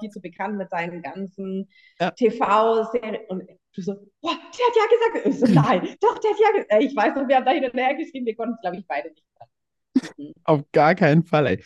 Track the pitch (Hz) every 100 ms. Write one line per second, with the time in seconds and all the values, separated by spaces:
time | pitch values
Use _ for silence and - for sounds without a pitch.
0 | 214 202 180 175 202 202 185 175 170 175
1 | 143 175 190 - 190 190 196 _ _ -
2 | 175 - 226 240 202 214 226 226 220 240
3 | 220 - - 185 185 _ _ - 180 196
4 | _ _ 311 311 - - 480 453 415 453
5 | 453 - - - 233 165 220 180 - -
6 | 427 - 427 403 427 403 - 214 277 285
7 | 214 269 262 262 254 294 254 247 254 294
8 | 320 262 240 214 233 226 180 185 - 147
9 | 160 _ _ _ - _ _ _ _ 254
10 | - - 147 - - 151 - 160 147 180
11 | 151 156 160 151 135 -